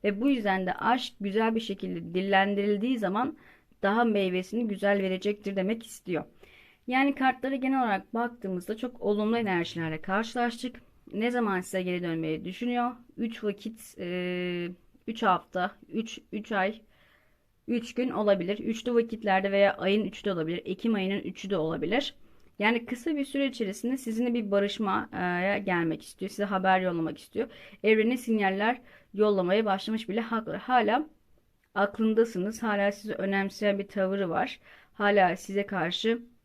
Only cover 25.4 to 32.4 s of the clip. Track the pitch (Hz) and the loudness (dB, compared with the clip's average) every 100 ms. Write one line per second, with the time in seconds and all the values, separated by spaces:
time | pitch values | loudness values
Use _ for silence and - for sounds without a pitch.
25.4 | 190 202 196 175 165 160 - - 190 - | 0 -2 0 0 0 -4 -10 -10 -10 -4
26.4 | 202 196 190 185 185 170 160 - - 202 | -2 2 4 4 4 0 -2 -6 -8 -4
27.4 | 254 - - - 214 220 220 247 233 220 | -4 -8 -20 -2 4 4 4 0 0 2
28.4 | 196 196 214 254 - - _ 196 214 202 | 2 2 0 -2 -8 -20 _ 2 4 4
29.4 | 175 202 220 190 - 220 - 208 226 226 | 4 2 2 0 -2 -4 -2 -4 -2 -4
30.4 | 220 - - 254 208 240 311 _ _ _ | -4 -8 2 4 4 2 -2 _ _ _
31.4 | _ _ _ 202 202 208 220 220 226 180 | _ _ _ 0 0 2 2 4 2 2